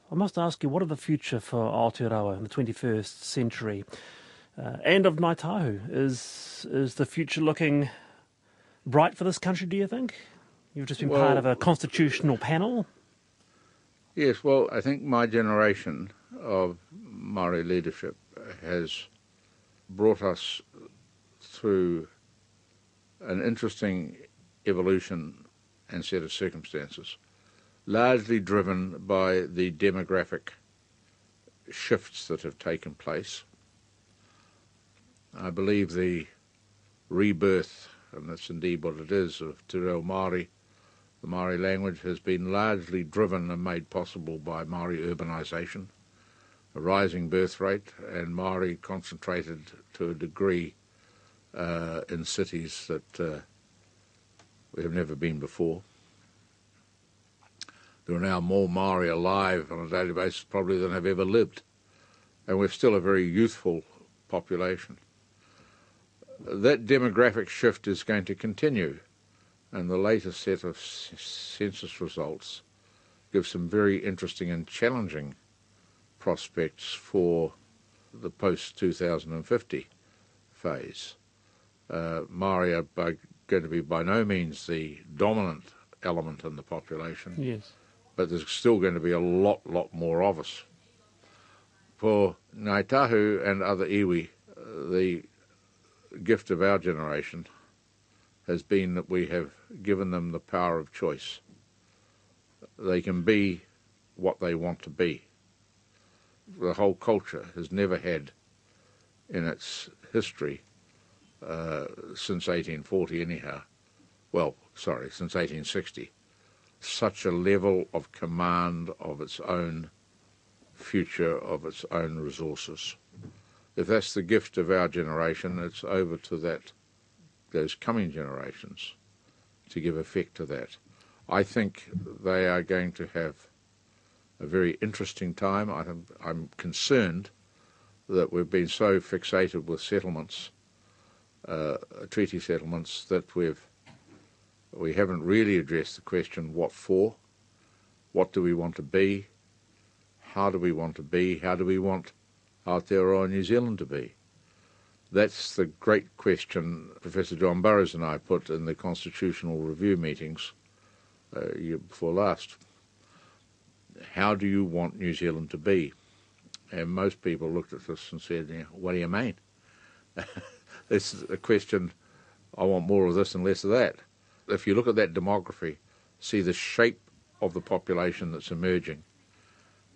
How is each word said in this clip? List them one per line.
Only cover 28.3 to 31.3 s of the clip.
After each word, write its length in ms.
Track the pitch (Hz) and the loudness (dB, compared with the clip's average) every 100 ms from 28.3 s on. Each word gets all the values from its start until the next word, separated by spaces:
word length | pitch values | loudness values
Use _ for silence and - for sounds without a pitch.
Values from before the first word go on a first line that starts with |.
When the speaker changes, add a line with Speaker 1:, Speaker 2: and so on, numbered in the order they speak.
| 113 | 0
Speaker 2:
driven 580 | 92 101 92 92 92 85 95 | 4 2 4 0 -2 -4 0
by 360 | 95 92 92 | 2 4 2
the 300 | 82 87 92 | 0 0 -2
demographic 800 | 78 101 92 85 92 85 87 - - _ _ _ _ _ _ _ | 2 2 2 0 0 0 -6 -10 -20 _ _ _ _ _ _ _